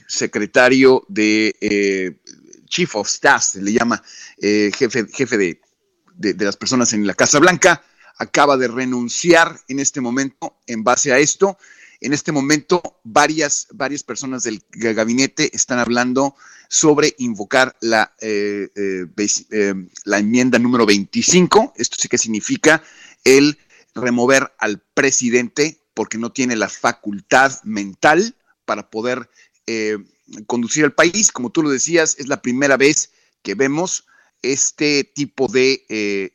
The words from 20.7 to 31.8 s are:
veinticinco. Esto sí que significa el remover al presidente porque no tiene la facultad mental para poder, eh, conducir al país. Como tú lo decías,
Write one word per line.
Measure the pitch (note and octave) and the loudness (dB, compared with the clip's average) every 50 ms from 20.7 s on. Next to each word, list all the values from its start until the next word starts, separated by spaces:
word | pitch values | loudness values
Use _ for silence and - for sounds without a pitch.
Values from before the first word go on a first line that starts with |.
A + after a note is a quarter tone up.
| B2+ A#2 A2+ | 2 2 2
veinticinco. | G#2 G2+ G2+ G2 - - A#2 - - - F3+ F3+ - - G#3 A3+ - _ | 2 2 0 -2 -4 -4 -2 0 2 4 4 4 4 4 2 2 0 _
Esto | - A#2+ - - - | -6 -6 -6 -6 -6
sí | - | -6
que | A#2+ B2 | -4 -4
significa | A#2 A#2+ A2 A2 G2+ - - C3+ - - D3+ D#3 D#3 - - - - - - _ _ - | -4 -2 -2 -4 -6 -4 -4 -4 0 2 2 2 2 0 -8 -20 -20 -20 -20 _ _ 4
el | B2+ C3+ C#3 C#3+ D3 D3 - _ _ _ _ _ _ - | 6 6 6 6 4 2 -4 _ _ _ _ _ _ -10
remover | A2+ B2+ B2 A#2+ A#2+ A#2+ B2+ C3+ C3+ C3 - _ - | -6 -4 -2 0 2 2 4 4 2 2 -2 _ -4
al | A2+ G#2+ G2+ F2 _ _ _ | -4 -4 -4 -6 _ _ _
presidente | D3+ C#3 C3+ - - B2+ A#2+ A#2 B2 B2 A2 - D3 D3 D#3+ D#3 _ _ _ - | 0 0 2 2 0 0 2 2 0 0 -2 -2 -2 -2 -2 -4 _ _ _ -8
porque | A2+ G#2+ - - | -6 -6 -6 -6
no | A2 A#2 A2+ | -8 -8 -6
tiene | - - B2+ B2 A#2+ | -4 -2 -2 -2 0
la | A2 G2+ F#2 | -2 -2 -4
facultad | - - - A#2 - - - G#2 G2+ F#2+ - - C#3 C3 C3+ C3+ C3+ - - | -4 -2 -2 -2 -2 -4 -6 -10 -10 -10 -2 2 4 4 4 2 0 -6 -10
mental | G#2 A2 G2+ G2+ G2 F2+ - - D3+ D#3 F3 G#3+ A#3 - _ _ _ _ _ _ | -8 -8 -8 -8 -8 -4 0 2 4 4 4 2 -2 -6 _ _ _ _ _ _
para | - G#2+ G#2 G2+ _ | -6 -6 -6 -8 _
poder, | - A2 A2+ B2 B2+ B2 A#2+ - _ _ _ _ _ _ _ | -8 -6 -4 -4 -4 -6 -8 -14 _ _ _ _ _ _ _
eh, | - A#2 A2 G#2+ G#2+ G#2+ G2+ F#2+ _ _ _ _ - - G#2 G#2+ | -8 -6 -4 -4 -4 -4 -6 -8 _ _ _ _ -20 -20 -16 -10
conducir | - B2 A#2+ A#2 A2 - D#3 D3+ | -6 -4 -4 -2 -2 0 0 0
al | C#3+ - | 2 2
país. | - D#3+ F3 - G#3+ G#3 - | 2 2 2 2 2 0 0
Como | - B2+ B2 A2+ | 0 -4 -8 -4
tú | - E3 D#3 | -2 -2 0
lo | D3 | 0
decías, | C3+ A#2 | 0 -2